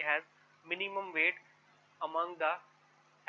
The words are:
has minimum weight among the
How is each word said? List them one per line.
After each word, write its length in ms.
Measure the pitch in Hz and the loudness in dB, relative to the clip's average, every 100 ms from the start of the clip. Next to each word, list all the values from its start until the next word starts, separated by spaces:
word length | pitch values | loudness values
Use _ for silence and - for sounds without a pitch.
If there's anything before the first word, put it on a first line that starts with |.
| 151 | 0
has 160 | 151 160 _ - _ 160 | 0 -2 _ -20 _ -6
minimum 420 | 175 196 196 196 160 | -4 -2 -4 -2 2
weight 200 | 165 180 - _ _ _ _ - | 2 2 -6 _ _ _ _ -8
among 360 | 156 160 175 175 | -4 -2 -2 0
the 160 | 156 175 - _ _ _ _ _ | 0 0 -4 _ _ _ _ _